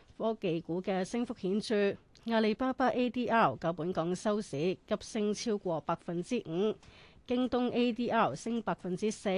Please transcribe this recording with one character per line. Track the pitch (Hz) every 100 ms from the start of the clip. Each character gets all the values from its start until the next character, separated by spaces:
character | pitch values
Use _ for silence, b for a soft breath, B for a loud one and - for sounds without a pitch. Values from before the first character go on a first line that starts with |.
| B -
科 | 214 226
技 | 190 165
股 | - 170
嘅 | 185 190
升 | 185 240 240
幅 |
顯 | 240 185 208
著， | - 208 202 - - - -
阿 | 226
里 | 220
巴 | 220 262
巴 | 254 254
A | - 247
D | 247 240
R | 175 165 120
較 | 165
本 | 175 160
港 | 180 165 180
收 | 220 208
市 | 208 139
急 | 170 180 - 208
升 | - 233 208
超 | 208 - 208
過 | 190 160
百 | - 170
分 | - 170
之 | 175 240 -
五， | 165 214 - B B B B -
京 | 247 254
東 | 247 247
A | 233 247
D | 226 233
R | 226 175
升 | 135 - 233
百 | 202
分 | 175 185 180
之 | 214
四， | 208 208